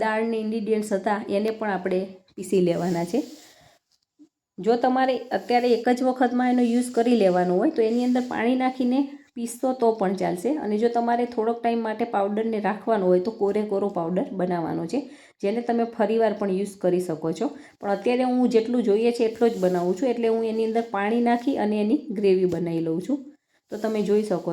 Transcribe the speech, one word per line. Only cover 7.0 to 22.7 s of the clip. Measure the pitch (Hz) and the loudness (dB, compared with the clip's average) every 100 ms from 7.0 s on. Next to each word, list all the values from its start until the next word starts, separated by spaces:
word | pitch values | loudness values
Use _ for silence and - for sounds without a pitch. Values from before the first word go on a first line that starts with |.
| 233 240 | 4 4
લેવાનો | 190 180 180 180 | 4 4 4 4
હોય | 294 - | 2 2
તો | |
એની | 220 240 247 | 0 2 2
અંદર | 247 247 | 0 0
પાણી | - 226 254 | -2 0 2
નાખીને | 254 254 247 262 277 - _ | 0 0 0 0 0 -6 _
પીસશો | 247 233 - 262 254 | -10 -10 -4 -4 2
તો | 233 | 2
પણ | 220 190 190 | 2 0 0
ચાલશે. | 175 175 233 302 | -2 -2 -2 -2
અને | 208 208 | -2 0
જો | 233 | 2
તમારે | 233 233 240 240 | 0 0 0 -2
થોડોક | 233 220 233 | -2 -2 -2
ટાઈમ | 233 233 220 | -2 -2 -2
માટે | 214 233 | -4 -2
પાવડરને | 208 202 208 226 220 | 0 0 -2 -2 -2
રાખવાનો | 196 214 - 214 180 | -2 -4 -2 0 4
હોય | 180 180 | 4 2
તો | 226 | -2
કોરે | 196 208 214 | -2 0 -2
કોરો | 196 202 | -2 -2
પાવડર | 190 170 180 285 185 | -2 -2 -2 -4 -4
બનાવવાનો | 180 175 165 165 165 | -2 -2 -4 -4 -4
છે, | 254 269 - - - | -6 -6 -16 -20 -6
જેને | 202 226 | -4 -2
તમે | 240 233 233 - | -2 -2 -2 -2
ફરીવાર | 202 226 220 208 | 0 2 2 0
પણ | 202 185 | -2 -2
યુઝ | 202 - | -4 -2
કરી | 180 180 180 | 0 0 -2
શકો | 156 165 | -4 -4
છો. | 170 294 - - _ | -4 -4 -6 -20 _
પણ | 202 196 | -4 -2
અત્યારે | 240 254 254 | 0 0 0
હું | 247 247 | 2 4
જેટલું | 226 220 247 202 | 2 2 0 2
જોઈએ | 208 233 | 2 2
છે | 240 | 2
એટલો | 226 226 233 | 0 2 0
જ | 190 | 2
બનાવું | 180 180 175 185 | 0 2 0 0
છું, | 262 | 0
એટલે | 240 226 | 0 0
હું | 226 | 0
એની | 226 220 226 | -2 -2 0
અંદર | 226 226 | 0 -2
પાણી | 196 202 233 240 | -2 0 2 2
નાખી | 240 262 269 | 2 0 -2
અને | 208 214 | 0 0
એની | 208 302 - 208 | 2 0 -2 0
ગ્રેવી | 202 190 185 | 2 4 2
બનાવી | 165 170 | 0 -2